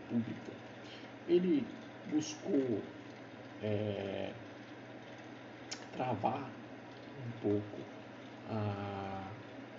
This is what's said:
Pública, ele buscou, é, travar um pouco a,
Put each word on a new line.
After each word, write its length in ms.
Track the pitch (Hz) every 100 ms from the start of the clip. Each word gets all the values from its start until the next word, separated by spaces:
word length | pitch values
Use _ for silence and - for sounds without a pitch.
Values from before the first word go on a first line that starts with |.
| -
Pública, 440 | 120 110 - - - - - - - - - -
ele 380 | 180 185 143 113 - - - -
buscou, 720 | 151 - - - 143 127 98 - - - - - - - -
é, 680 | 107 104 107 98 98 98 98 98 - - - - - - - - - - - - - - -
travar 580 | - 127 113 - 110 - - - - - - - - 120
um 140 | 117
pouco 360 | 107 104 - - - - - - - - 104
a, 800 | 107 104 101 202 196 98 95 95 - - - -